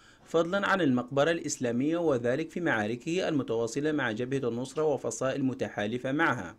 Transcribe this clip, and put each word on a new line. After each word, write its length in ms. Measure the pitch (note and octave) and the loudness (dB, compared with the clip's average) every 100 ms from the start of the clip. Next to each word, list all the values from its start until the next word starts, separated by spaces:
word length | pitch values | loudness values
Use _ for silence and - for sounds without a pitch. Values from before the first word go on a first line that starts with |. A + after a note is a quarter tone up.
| - - - | -20 -20 -2
فضلا 420 | E3 E3+ G3 G3 | 0 2 0 2
عن 140 | F#3+ | 4
المقبرة 500 | D3+ B2 B2 C#3 D3 | 4 2 2 2 4
الإسلامية، 680 | E3+ - - B2 A#2+ C#3+ E3+ | 2 -2 -4 -2 0 2 2
وذلك 520 | E3 B2+ A#2+ C3+ D#3+ | 2 2 2 0 -2
في 100 | F#3+ | -2
معاركه 680 | E3 A2+ G#2+ B2 D#3+ F3 F3 | 0 0 0 -2 -4 -2 0
المتواصلة 640 | D3 A#2+ A2+ A#2 C#3+ D3+ | 0 0 0 0 0 0
مع 200 | D3+ B2 | 0 0
جبهة 380 | A2 B2 C3+ B2 | -2 -2 -2 -2
النصرة 340 | A#2 C3 - | -2 -4 -2
وفصائل 600 | D#3 C3 A#2+ - C3 C3+ | 0 0 -2 -2 -2 0
متحالفة 680 | C3 - G#2 - G#2 B2 C3 | -2 -2 -4 -4 -4 -2 -2
معها. 440 | D3 D#3+ B2+ F2 | 0 0 0 -4